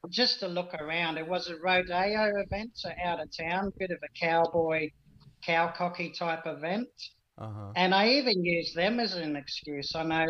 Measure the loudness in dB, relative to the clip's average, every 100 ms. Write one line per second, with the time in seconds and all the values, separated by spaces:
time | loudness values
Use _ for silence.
0 | -6 0 0 0 -2 -4 -4 -6 -4 -2
1 | 0 -2 -2 -2 -4 -4 2 2 4 2
2 | 2 4 2 2 -2 -4 -6 -8 -10 -4
3 | -2 -2 -4 -6 -2 -2 -2 -4 -4 -4
4 | -8 -2 2 4 4 4 2 2 -2 _
5 | _ -20 -20 _ 0 2 2 0 -4 -2
6 | -8 -4 -2 -2 -4 -6 -2 -2 -4 _
7 | -18 _ _ -14 -10 -10 -6 2 4 6
8 | 6 4 4 2 2 0 0 0 2 2
9 | 0 -2 -2 -4 -6 -10 -6 -6 -4 -2
10 | 0 2